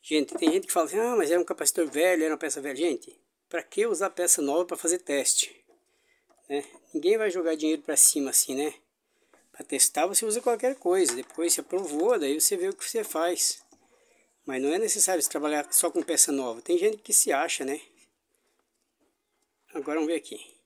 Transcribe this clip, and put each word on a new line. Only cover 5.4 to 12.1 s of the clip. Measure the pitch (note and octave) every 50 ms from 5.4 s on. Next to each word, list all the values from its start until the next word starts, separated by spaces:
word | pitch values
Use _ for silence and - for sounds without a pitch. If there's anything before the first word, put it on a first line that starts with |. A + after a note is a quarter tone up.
| - - - - _ _ - _ _ _ _ _ _ _ _ _ _ _ _ _ _ _
Né? | C#3 C#3+ C#3 - - - _ _ -
Ninguém | D#3 C#3+ F3+ G#3+ A3+
vai | A3 G#3
jogar | E3+ F#3 E3 E3 D#3+
dinheiro | D#3 D#3 D#3 D#3+ D3+
pra | - - D#3
cima | C3+ - - - D#3 C#3 C3
assim, | B2+ - - - C3+
né? | C3+ D3 D3+ - - _ _ _ _ _ _ _ _ _ _ _ _ _ _
Pra | - - -
testar | - - C3 - - - D3 D#3
você | F#3 G3+ - A3+
usa | A3 G#3+ A#3+
qualquer | A#3+ B3 A#3 G#3+ A#3 B3+ C#4
coisa, | C4 - F3 F3+ G3 F3+ C#3 A#2+
depois | B2 C3 - - - E3 E3+
você | - -
aprovou, | C#3+ - - F#3 G3 D#3+ D3 D3 E3+ A3+